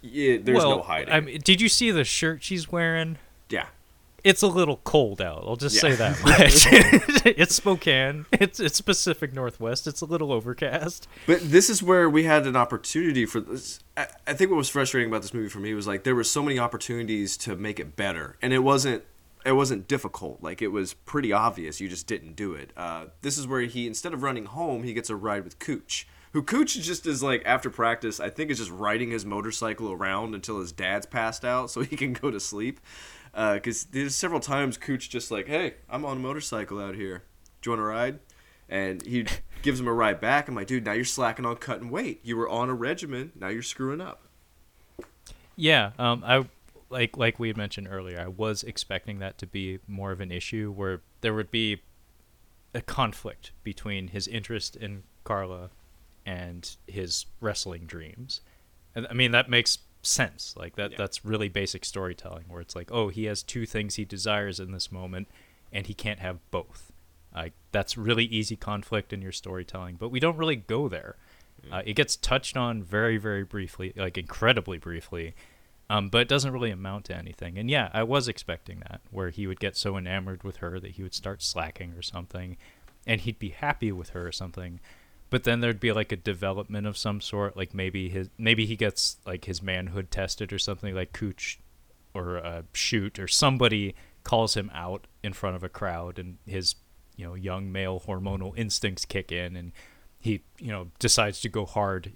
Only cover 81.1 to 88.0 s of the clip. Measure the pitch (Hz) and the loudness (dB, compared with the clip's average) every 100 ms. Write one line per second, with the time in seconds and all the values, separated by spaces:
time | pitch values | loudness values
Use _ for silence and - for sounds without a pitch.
81.1 | - 95 98 - - 80 - 87 85 - | -8 -8 -6 -6 -4 -6 -8 -12 -12 -10
82.1 | 92 87 92 90 90 - - - - - | -10 -10 -10 -10 -12 -18 -20 -20 -10 -2
83.1 | 113 117 - 101 - 147 147 113 92 85 | -2 -2 -6 -8 -4 -2 0 -2 -4 -8
84.1 | 90 87 - 92 92 90 87 - - - | -10 -8 -8 -10 -10 -12 -12 -18 -20 -20
85.1 | - - 127 - 120 120 107 117 107 104 | -20 -4 0 2 2 2 0 0 0 0
86.1 | 95 - 90 98 95 101 104 104 98 110 | -4 -4 -2 -2 -4 -4 -6 -6 -4 -4
87.1 | 101 - 104 101 98 92 98 95 95 | -4 -4 -4 -4 -4 -6 -4 -4 -4